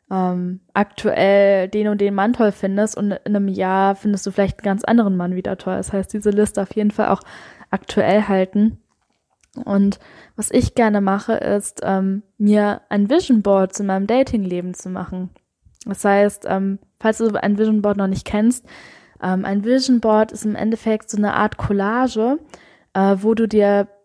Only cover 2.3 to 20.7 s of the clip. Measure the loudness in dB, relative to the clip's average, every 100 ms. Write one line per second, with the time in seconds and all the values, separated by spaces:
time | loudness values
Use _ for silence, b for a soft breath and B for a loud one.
2.3 | 2 0 0 -2 0 -2 -2 -4 -4 -2
3.3 | -2 -2 -2 0 2 2 0 -2 -2 -2
4.3 | -2 -2 -2 -4 -2 2 2 2 0 -2
5.3 | -4 -6 -6 -6 -6 -4 -6 -6 -4 0
6.3 | 2 0 -2 -4 -2 -2 0 0 0 -4
7.3 | B B B B -8 -4 0 2 2 2
8.3 | 0 0 2 0 0 _ _ _ _ _
9.3 | _ _ -12 -2 0 2 0 B B B
10.3 | -10 -2 0 0 2 2 2 0 -2 -2
11.3 | -2 -2 -2 -4 -8 -4 -2 -2 -4 -8
12.3 | -2 2 4 2 -2 -4 0 2 2 2
13.3 | 2 4 2 0 -2 -4 -2 0 0 0
14.3 | -2 -2 -4 -8 -10 -10 -10 -10 -10 -10
15.3 | _ _ _ _ _ -10 -2 2 4 2
16.3 | 0 -6 -4 -4 -6 _ _ -2 0 0
17.3 | 0 0 0 2 2 0 0 -2 -4 -4
18.3 | 0 2 0 -6 B B B B B -4
19.3 | -2 -2 -2 0 2 2 2 4 2 2
20.3 | -2 -6 -2 -2